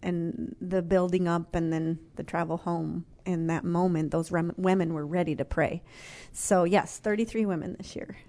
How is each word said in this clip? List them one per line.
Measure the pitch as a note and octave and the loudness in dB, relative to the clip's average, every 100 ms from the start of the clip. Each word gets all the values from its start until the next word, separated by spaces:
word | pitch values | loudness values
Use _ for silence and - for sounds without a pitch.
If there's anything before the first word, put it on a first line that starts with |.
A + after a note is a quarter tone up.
and | F3+ E3+ E3+ - - - | -4 -2 -2 -4 -8 -8
the | F#3 F#3 | -2 -2
building | E3+ F#3 F3+ F#3 F3 | 4 4 4 2 2
up | E3+ E3 F3 | 0 0 -2
and | E3 | 0
then | D#3+ D#3+ E3 - - | 0 0 -2 -6 -12
the | |
travel | D#3 E3+ E3 E3 | -6 -4 -2 -2
home. | - E3+ D#3+ F3 E3+ - | -2 -2 -2 -6 -8 -10
In | - E3+ E3 | -4 0 0
that | E3 E3+ | 0 0
moment, | E3+ F#3 E3 D#3 | 2 4 2 2
those | E3 E3 | 0 0
rem-, | F3 E3+ - | 0 0 0
women | F#3 F#3+ E3 | 2 4 2
were | D#3+ D3 | -2 -2
ready | F3 E3 D3 | 0 0 -2
to | |
pray. | C#3 - D3+ E3+ - - - - - | -2 0 0 0 -10 -18 -18 -18 -16
So, | - - F#3+ | -10 2 4
yes, | E3+ G3 - - | 6 4 2 -4
thirty-three | A3 G#3+ A3+ A3+ G#3 | -2 0 0 0 0
women | E3+ F3+ - | 0 -4 -8
this | - | -10
year. | - - - | -10 -10 -12